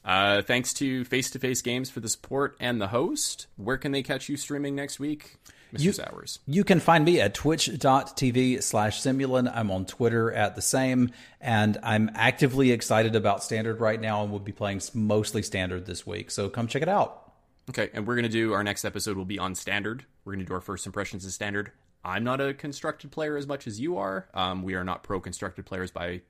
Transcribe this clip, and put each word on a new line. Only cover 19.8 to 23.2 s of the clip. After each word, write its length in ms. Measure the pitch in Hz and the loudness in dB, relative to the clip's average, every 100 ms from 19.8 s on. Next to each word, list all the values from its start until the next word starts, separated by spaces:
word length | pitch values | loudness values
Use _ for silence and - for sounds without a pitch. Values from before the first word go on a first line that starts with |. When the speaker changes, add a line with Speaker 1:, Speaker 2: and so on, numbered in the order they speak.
| 101 - - _ | -2 -8 -14 _
Speaker 1:
We're 100 | - | -10
gonna 120 | 98 90 | -8 -6
do 80 | |
our 80 | 92 | -6
first 240 | - 95 101 | -6 -10 -6
impressions 400 | 101 95 98 95 | -6 -6 -8 -10
of 60 | |
Standard. 380 | - 104 101 104 _ _ _ 92 | -6 -4 -4 -6 _ _ _ -6
I'm 180 | 95 | -4
not 160 | 120 135 | -2 -2
a 140 | 139 | -2
Constructed 580 | 139 151 143 160 147 143 | -4 -10 -6 -8 -8 -12
player 240 | 156 | -6